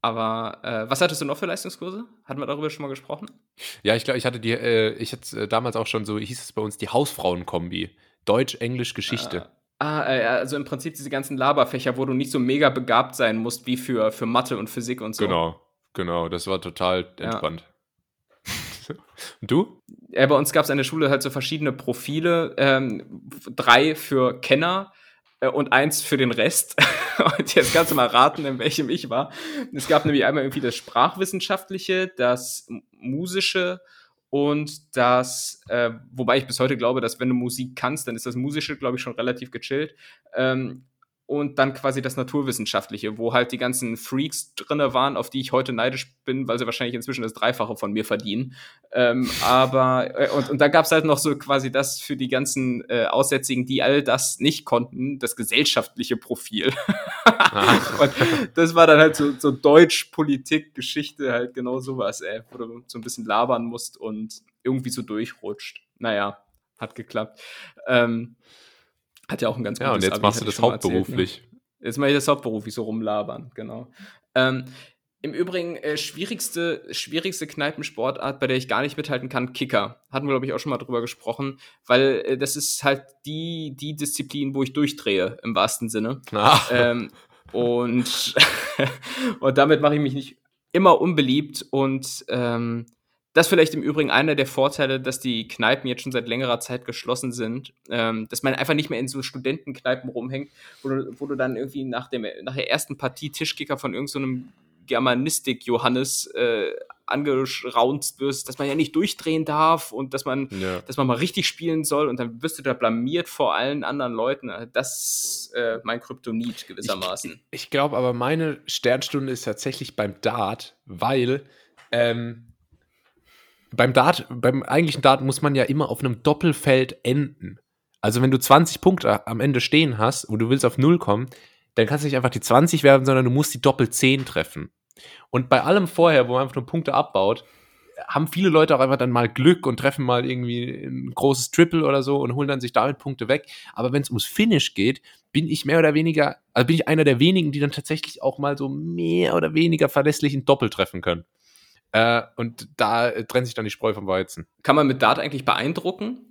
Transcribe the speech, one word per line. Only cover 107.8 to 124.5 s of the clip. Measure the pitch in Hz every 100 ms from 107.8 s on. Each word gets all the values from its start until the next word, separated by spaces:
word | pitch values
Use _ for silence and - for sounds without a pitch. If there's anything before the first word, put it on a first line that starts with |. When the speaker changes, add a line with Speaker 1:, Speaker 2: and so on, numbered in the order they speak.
| 123 143 - -
Speaker 1:
wirst, | 139 135 -
dass | 127
man | 139
ja |
nicht | 147 151
durchdrehen | 160 160 - - 160 156
darf | 151 156 165 -
und | 110 135
dass | 135 -
man, | 131 135
Speaker 2:
Ja. | 98 95 90
Speaker 1:
dass | - 131
man | 131
mal | 117
richtig | 175 - -
spielen | - 165 160
soll | 151 147 151
und | 127
dann | 120 117
wirst | 160 160
du |
da | 135
blamiert | 127 120 113 123 165 170
vor | - 127
allen | 80 127 143
anderen | 95 139 127
Leuten. | 113 117 139 123 92 120
Das | 120 135 - - - - - -
ist, |
äh, | 123 117 113
mein | 107 117
Kryptonit | - 127 - 113 117 110 -
gewissermaßen. | - 107 98 92 95 87 80 _
Speaker 2:
Ich, | -
ich | -
glaub | 143 143
aber, | 117 127
meine | 120 123 160 160 143 -
Sternstunde | - 123 131 - 143 135
ist | 127
tatsächlich | - 104 135 127 127 -
beim | 104 92
Dart, | 113 117 98 113 - _
weil, | _ 90 110 135 123 143 143 _ _ _ _
ähm, | 117 120 117 117 117 117 _ _ _ _ _ _ _ _ _ _ _ _
beim | 113 123
Dart, | 127 135 180 -
beim | 123 120